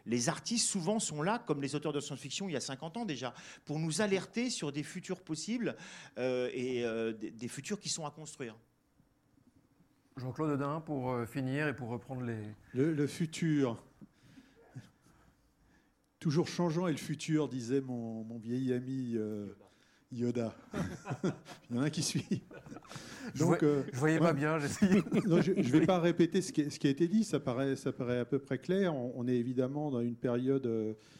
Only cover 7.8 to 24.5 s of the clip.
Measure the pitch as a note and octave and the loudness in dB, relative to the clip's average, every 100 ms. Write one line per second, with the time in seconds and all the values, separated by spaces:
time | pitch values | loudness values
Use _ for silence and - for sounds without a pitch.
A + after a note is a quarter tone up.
7.8 | D3 - D3 D#3+ D3 - A#2+ A2+ _ _ | -4 -4 -6 -8 -14 -10 -12 -12 _ _
8.8 | _ _ _ _ _ _ _ _ _ _ | _ _ _ _ _ _ _ _ _ _
9.8 | _ _ _ B2+ B2+ B2 D#3 C#3 C#3+ D#3+ | _ _ _ -8 -8 -2 0 0 0 -4
10.8 | D#3 C#3+ B2+ B2 A2+ C#3 C3 C#3 D3+ B2 | -4 -2 -2 -2 -2 -4 -2 0 -2 -2
11.8 | A#2 A#2+ - B2+ A#2+ A2 G#2+ G#2 - B2 | -6 -8 -8 -6 -4 -6 -8 -12 -6 0
12.8 | D#3 D3 C#3 - D#3+ - E3 D3 B2+ A2+ | 2 2 -2 -2 -4 0 2 4 2 0
13.8 | - _ - _ - - - - - B2+ | -10 _ -20 _ -20 -20 -20 -20 -18 -18
14.8 | - _ _ _ _ _ _ _ _ _ | -18 _ _ _ _ _ _ _ _ _
15.8 | _ _ _ _ E3 D3 - - F3 D#3+ | _ _ _ _ 2 2 2 0 0 2
16.8 | F#3 C#3 - D#3 - D3+ C#3+ B2+ A#2 C#3 | 0 -2 -4 -4 2 2 2 -2 0 0
17.8 | C3 A#2+ A2+ A2+ A2 A#2 A2+ B2+ B2+ B2 | 0 -4 -4 -6 -8 -8 -4 -2 2 0
18.8 | B2+ C3+ B2 A2+ G#2+ G#2+ G#2 - G2 _ | 0 -4 -2 0 -2 -4 -8 -12 -20 _
19.8 | _ _ _ A#2+ A#2+ A#2+ A2+ - - - | _ _ _ -2 0 0 -4 -6 -8 -6
20.8 | F#2 E3+ G3 C#3 F3 - - - - A#2+ | -4 -6 -8 -2 -2 -4 -12 -20 -6 -2
21.8 | D3+ D#3 - C#3+ - - - - - - | 0 0 -2 -2 -2 -4 -4 -16 -16 -16
22.8 | - - - - C4 C3+ D#3+ E3+ D3 C#3+ | -14 -16 -14 -12 -10 2 4 6 6 4
23.8 | B2+ B2+ D#3 D#3+ E3 C#3 D3+ | 0 0 2 6 4 4 2